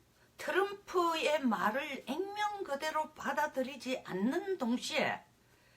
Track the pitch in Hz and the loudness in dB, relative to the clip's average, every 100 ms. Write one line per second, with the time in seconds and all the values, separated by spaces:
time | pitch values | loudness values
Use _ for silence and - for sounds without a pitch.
0 | _ _ - - - 311 403 403 - 370 | _ _ -20 -8 0 2 2 -2 -2 2
1 | 339 320 277 302 269 202 190 254 302 277 | 2 2 2 4 4 2 2 2 -2 -6
2 | - 294 392 415 415 415 349 277 311 311 | -4 -4 -4 -2 -2 -2 -4 -2 0 0
3 | 302 - 220 285 294 269 254 277 - 254 | -2 -4 -2 0 0 0 -4 -4 -4 -4
4 | - 180 214 320 392 370 226 240 - 311 | -4 0 0 2 0 0 0 0 0 0
5 | 156 95 - _ _ _ _ | 0 -2 -8 _ _ _ _